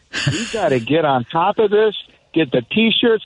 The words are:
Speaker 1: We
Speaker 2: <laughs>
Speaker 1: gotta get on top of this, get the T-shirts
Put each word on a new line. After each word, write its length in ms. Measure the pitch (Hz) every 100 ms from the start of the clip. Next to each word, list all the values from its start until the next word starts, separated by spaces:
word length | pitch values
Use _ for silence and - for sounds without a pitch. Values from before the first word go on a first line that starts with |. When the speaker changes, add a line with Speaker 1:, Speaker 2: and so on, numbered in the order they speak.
| _ - 143
Speaker 1:
We 180 | 170 226
Speaker 2:
<laughs> 80 |
Speaker 1:
gotta 260 | 226 170 131
get 260 | 117 156 156
on 180 | 127 120
top 320 | 160 185 208
of 140 | 208
this, 240 | 208 220 - - _ _
get 180 | 165 151
the 100 | 127
T-shirts 640 | 117 214 226 - 240 220